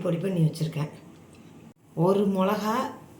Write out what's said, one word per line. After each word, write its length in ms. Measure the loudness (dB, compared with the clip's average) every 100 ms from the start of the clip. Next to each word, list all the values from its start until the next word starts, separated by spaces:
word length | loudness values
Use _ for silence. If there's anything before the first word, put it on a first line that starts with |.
| -2
பொடி 140 | -2
பண்ணி 160 | -2 2 2
வச்சிருக்கேன். 440 | 2 -4 -4 -6 -8 -20 -20 -20 -20 -20 -20 -20 -20 -12 0 2
ஒரு 180 | 4 2 2
மிளகா, 400 | 0 0 -2 -2 -4 -10 -20